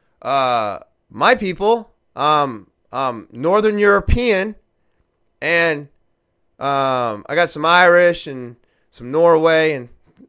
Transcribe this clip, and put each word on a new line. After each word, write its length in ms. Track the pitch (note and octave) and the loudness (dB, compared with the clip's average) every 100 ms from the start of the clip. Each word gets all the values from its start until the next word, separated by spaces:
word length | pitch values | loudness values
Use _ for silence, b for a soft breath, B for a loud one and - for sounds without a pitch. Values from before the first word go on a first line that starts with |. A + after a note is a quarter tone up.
| _ _ | _ _
uh, 560 | B2 C#3 B2+ A#2+ G#2+ F#2+ - _ _ | -4 -2 0 0 -2 -8 -16 _ _
my 240 | A2+ F3+ | -2 0
people, 580 | B3+ G3 F3 G#3 A#3 A3 _ _ | 0 -2 -4 0 -2 -4 _ _
um, 560 | - C#3+ D3+ C#3+ A2 F#2+ _ _ | -4 0 0 -2 -6 -18 _ _
um, 340 | B2 C3 A2+ - | -6 -6 -6 -14
Northern 480 | A#2 D3+ G#3 G#3+ G#3 | -6 -2 0 0 2
European, 720 | G#3 G3+ G3 A#3+ B3 G3 G#3 G#3+ _ _ _ _ _ _ _ - | 2 2 2 0 2 -2 -4 -10 _ _ _ _ _ _ _ -8
and, 460 | D3 E3+ E3+ D3 C#3+ _ _ _ _ _ _ - | -2 0 0 -2 -10 _ _ _ _ _ _ -8
um, 640 | C#3 C#3 C3+ B2+ A#2+ G#2 - | -4 -2 -2 -2 -4 -6 -6
I 60 | |
got 160 | D3+ E3+ | -2 -2
some 160 | D3 D#3+ | -2 2
Irish 640 | F3+ F3+ F3 F3 E3 - | 4 6 6 4 0 -8
and 260 | C3 A#2+ A#2+ _ _ _ | -14 -14 -18 _ _ _
some 200 | - B2 | -18 -6
Norway 640 | D3 E3+ D#3+ E3 D#3+ D#3 | 2 4 4 4 2 0
and 160 | C#3+ A#2+ - _ _ | -4 -10 -20 _ _